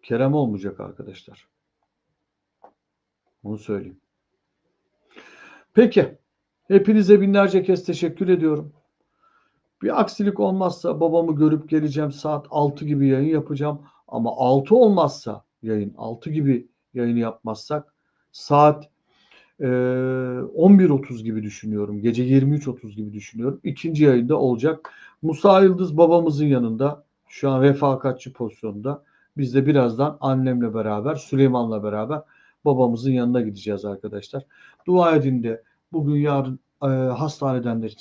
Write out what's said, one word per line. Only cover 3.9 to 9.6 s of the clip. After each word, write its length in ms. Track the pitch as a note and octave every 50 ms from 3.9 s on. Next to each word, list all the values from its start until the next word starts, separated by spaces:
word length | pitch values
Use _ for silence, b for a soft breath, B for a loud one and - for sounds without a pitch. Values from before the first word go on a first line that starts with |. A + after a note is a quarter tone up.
| - _ _ _ _ _ _ _ _ _ _ _ _ _ _ _ _ _ _ _ _ _ _ B B B B B B B B B B B B B _
Peki. 440 | G#3+ B3 G#3+ - G3+ D3 - - _ _ _ _ _ _ _ _ _ _
Hepinize 540 | _ G3 G3 G3 G#3 G#3+ G#3+ G3 F3+ G#3 G3
binlerce 420 | G3 G3 G3 G3+ G3+ F#3+ F#3 F#3+ F#3
kez 220 | F#3+ F3+ F3 -
teşekkür 420 | - E3+ - F3 D#3+ E3 - G3
ediyorum. 460 | F3+ F3+ D#3+ D#3 D#3 D3+ D3 D3+ D3 _ _ _ _ _ _ _ _ _ _ _ _ _ _ _ _ _ _